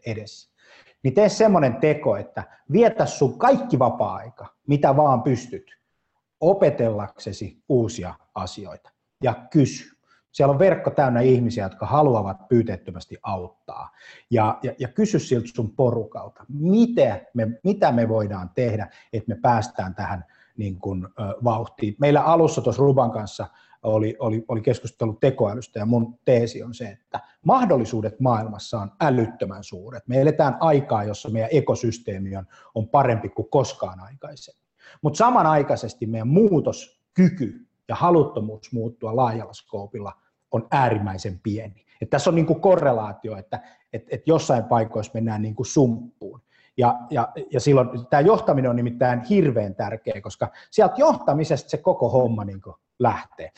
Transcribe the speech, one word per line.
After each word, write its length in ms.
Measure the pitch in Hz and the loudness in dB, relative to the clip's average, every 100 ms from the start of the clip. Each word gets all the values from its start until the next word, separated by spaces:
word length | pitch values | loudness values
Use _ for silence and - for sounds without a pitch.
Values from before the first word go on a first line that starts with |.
| 117 | -10
edessä, 440 | 107 104 - _ _ _ - _ _ | -10 -12 -20 _ _ _ -20 _ _
niin 100 | 131 | 0
tee 160 | 196 214 | 4 2
semmonen 460 | 208 214 180 139 123 | 4 4 4 2 2
teko, 420 | 156 147 127 101 | 0 2 0 -4
että 260 | 107 - - _ - | -6 -12 -14 _ -2
vietä 340 | 170 233 - 147 | 4 4 2 -2
sun 340 | - 131 - | 0 0 2
kaikki 400 | 247 277 - 131 | 2 2 2 2
vapaa-aika, 680 | 123 - 104 95 113 - - _ - | 2 0 -4 -6 -14 -18 -20 _ -2
mitä 300 | 143 151 139 | 2 4 4
vaan 260 | 147 123 | 4 4
pystyt, 540 | 147 120 - - - _ _ _ _ _ _ - | 2 -2 -4 -16 -16 _ _ _ _ _ _ 0
opetellaksesi 1200 | 160 196 165 - 117 104 101 - 110 98 98 - - | 2 4 2 2 -2 -2 -8 -12 -12 -10 -12 -12 0
uusia 440 | 127 113 - 87 - _ - | 2 2 -4 -12 -14 _ -10
asioita 560 | 92 - 92 - _ _ _ - | -10 -12 -16 -18 _ _ _ -4
ja 100 | 127 | -4
kysy. 640 | 107 - 156 127 - - _ _ _ _ | -4 0 2 2 0 -16 _ _ _ _
Siellä 200 | - 139 | 0 2
on 80 | 139 | 4
verkko 300 | 190 165 - | 4 2 -2
täynnä 300 | - 135 120 | 0 0 4
ihmisiä, 460 | 127 123 117 110 95 | 4 4 2 -2 -8
jotka 200 | - 107 | -8 -2
haluavat 640 | 147 151 113 98 92 - | 2 4 2 -2 -8 0
pyyteettömästi 680 | 120 113 95 - 90 - - | 2 2 -6 -10 -16 -16 -14
auttaa. 680 | 104 95 87 _ - - - _ - - - | -10 -8 -10 _ -18 -16 -16 _ -20 -18 -2
Ja, 300 | 117 107 - | 0 0 -2
ja, 100 | 127 - | -8 -8
ja 80 | 123 | -8
kysy 320 | - 214 165 | -2 0 0
siltä 280 | - 120 113 - | 0 -2 -4 -6
sun 200 | 110 - | -6 0
porukalta, 680 | 127 113 - - 104 _ - | 0 0 -6 -12 -16 _ -14
mitä 720 | 143 165 214 240 240 127 95 - | -6 0 4 4 4 2 0 -6
me, 140 | 120 110 120 | -4 -4 -2
mitä 280 | 190 196 165 | -2 2 2
me 180 | 120 110 | 2 2
voidaan 400 | 113 104 95 90 - | 0 -2 -6 -8 -2
tehdä, 320 | 123 104 98 - - | -2 -2 -8 -14 -10
että 200 | 113 - | -8 -6
me 60 | 107 | -2
päästään 540 | 123 113 104 - 92 92 | 2 2 0 -6 -8 -6
tähän 300 | 87 87 - _ _ - | -8 -8 -12 _ _ -8
niin 220 | 104 90 | -8 -6
kun, 340 | 98 95 90 - | -6 -6 -8 -8
ö, 180 | 98 - | -8 -2
vauhtiin. 520 | 120 92 82 - 107 104 | -2 -2 -6 -6 -6 0
Meillä 220 | 143 147 | 2 4
alussa 400 | 156 165 156 - | 4 4 4 2
tuossa 200 | - - | -2 2
Ruban 300 | 143 135 120 | 4 4 2
kanssa 360 | 113 104 - 104 _ _ _ | -2 -10 -10 -14 _ _ _
oli, 320 | 113 110 110 - | 0 0 0 -2
oli, 260 | 117 113 - | -4 -4 -4
oli 140 | 117 | -4
keskustelu 520 | 117 113 - - 117 | -2 -2 -4 -6 -6
tekoälystä, 640 | 110 139 135 104 117 - 110 | 0 0 2 -2 -2 -10 -6
ja 60 | 107 | 0
mun 340 | 120 113 - - | 0 0 -4 2
teesi 380 | 120 117 - | 2 2 -6
on 100 | 113 | -14
se, 120 | 117 110 | -12 -14
että 340 | 101 _ - - _ 160 | -16 _ -12 -12 _ 2
mahdollisuudet 760 | 254 233 151 110 113 104 - | 2 4 2 0 -2 -4 -2
maailmassa 600 | 131 110 110 104 - 113 | 0 0 -4 -10 -10 -10
on 120 | 101 - | -8 -2
älyttömän 600 | 156 123 113 - 95 98 | 0 2 0 -4 -10 -10
suuret. 440 | 98 92 98 98 - | -16 -16 -16 -16 -2
Me 140 | 127 | 2
eletään 360 | 143 - 147 - | 2 2 0 2
aikaa, 440 | 165 147 - 113 | 2 2 2 -2
jossa 260 | 104 101 127 | -2 -8 -6
meidän 200 | 113 113 | -4 0
ekosysteemi 840 | 151 - 113 117 - - 98 95 95 | 0 0 -2 -2 -6 -8 -8 -8 -10
on, 120 | 92 - - 113 | -12 -20 -12 -8
on 140 | 107 | 0
parempi 400 | 143 127 110 - | 2 2 0 -4
kuin 200 | - - | -8 -2
koskaan 500 | 147 120 - 95 92 | 0 -2 -6 -10 -10
aikaisemmin. 680 | 98 135 147 147 - _ _ _ - - | -18 -18 -20 -20 -20 _ _ _ -20 -6
Mut 140 | 151 - | -4 2
samanaikaisesti 880 | 233 247 160 156 139 120 110 - 110 | 4 4 4 4 2 -2 -4 -8 -6
meidän 220 | 113 113 | -4 2
muutoskyky 1400 | 170 220 156 110 - - _ _ - 180 - 110 113 _ _ - | 4 4 2 0 -6 -12 _ _ 2 2 2 -8 -8 _ _ -10
ja 80 | 113 | -2
haluttomuus 760 | 175 170 139 123 107 107 - | 4 4 2 -2 -8 -10 -10
muuttua 440 | 120 113 113 110 117 | -6 -6 -8 -6 0
laajalla 380 | 123 113 104 | 0 -2 -10
skoopilla 600 | - - 104 101 113 98 - _ _ - | -18 -12 -12 -10 -12 -12 -16 _ _ -4
on 160 | - - | -4 0
äärimmäisen 680 | 147 123 107 101 95 101 87 | 2 2 0 -4 -6 -10 -8
pieni. 460 | 113 104 107 - _ - | -6 -6 -10 -18 _ -12
Et 80 | 113 | -4
tässä 200 | 143 185 | 0 2
on 60 | 170 | 2
niinku 200 | 160 160 | 2 2
korrelaatio, 840 | 196 175 143 117 107 101 113 98 | 4 4 2 0 -4 -10 -12 -12
että 220 | - 123 - _ _ | -10 -12 -14 _ _
et, 120 | 110 - | -14 -10
et 180 | 120 - | -6 2
jossain 360 | 160 160 123 | 2 4 0
paikoissa 480 | - 120 110 113 101 | 2 0 0 -4 -6
mennään 280 | 113 113 107 | -4 -4 -4
niinku 220 | 107 107 | -6 -6
sumppuun. 800 | - 160 127 113 - - 98 - _ _ _ - | -2 2 2 2 -8 -16 -18 -18 _ _ _ 0
Ja, 220 | 120 120 - | 2 2 -4
ja, 180 | 147 - - - | -4 -4 -6 -6
ja 80 | 127 | -2
silloin 300 | 147 135 120 120 117 | 4 4 2 -4 0
tää 120 | 147 | 2
johtaminen 480 | 165 214 196 143 127 | 4 4 2 0 0
on 60 | 120 | 0
nimittäin 460 | 120 120 127 120 | -2 0 0 0
hirveän 540 | - 202 151 113 101 90 | 2 2 4 0 -4 -6
tärkeä, 460 | 101 110 - 104 | -8 -6 -8 -8
koska 300 | 104 - - - - | -10 -8 -8 -10 -4
sieltä 240 | - 190 - | 2 2 4
johtamisesta 720 | 302 254 - 147 156 156 - | 2 2 0 0 0 -2 -4
se 80 | - | -4
koko 320 | 185 180 120 | -2 0 2
homma 360 | 127 123 110 101 | 2 2 -2 -6
niinku 300 | 98 - - _ - | -12 -16 -20 _ -2
lähtee. 520 | 120 95 - - 80 | -2 -2 -10 -18 -18